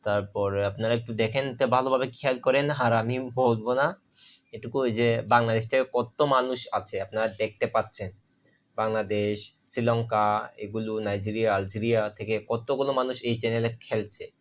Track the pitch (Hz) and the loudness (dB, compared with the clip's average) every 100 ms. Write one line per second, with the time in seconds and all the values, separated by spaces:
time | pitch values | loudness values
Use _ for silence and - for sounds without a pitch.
0 | 107 104 101 107 101 101 101 101 113 120 | 0 0 -2 -2 0 0 -2 -2 0 0
1 | 120 113 110 135 135 120 131 123 131 131 | -2 -2 0 0 -4 0 2 2 2 0
2 | 127 120 139 127 - 131 143 143 123 113 | 0 -2 -2 0 2 2 2 2 4 4
3 | 113 127 127 120 123 117 110 127 147 190 | 2 -2 -4 2 2 2 0 0 0 -2
4 | _ - - - _ 113 117 127 127 110 | _ -20 -20 -20 _ -12 -6 0 0 2
5 | 117 117 104 120 117 113 113 131 127 123 | 2 2 4 4 6 0 2 0 0 -2
6 | 127 - 147 131 127 127 - 104 101 95 | -4 0 2 4 2 -4 -4 -4 -4 -8
7 | 95 110 110 98 107 - 113 113 107 - | -6 -2 -2 -2 -6 -2 0 0 -2 -8
8 | 95 - _ _ _ _ _ - 110 110 | -10 -10 _ _ _ _ _ -4 -2 -2
9 | 98 104 104 104 - _ _ - 117 117 | -2 0 0 -2 -8 _ _ -2 2 2
10 | 117 110 107 107 110 - 104 110 110 110 | 0 2 2 2 -2 -12 -8 -6 -4 -4
11 | 104 101 104 107 110 98 98 107 113 117 | -2 -2 -2 0 2 2 -2 -4 0 2
12 | 107 104 107 110 - 117 117 135 139 131 | 0 -6 -4 -4 -2 -4 -2 -2 0 0
13 | 127 123 120 117 117 117 117 117 - 113 | -2 -4 -2 -2 0 0 -2 -4 -4 -4
14 | 104 - - _ | -4 -10 -14 _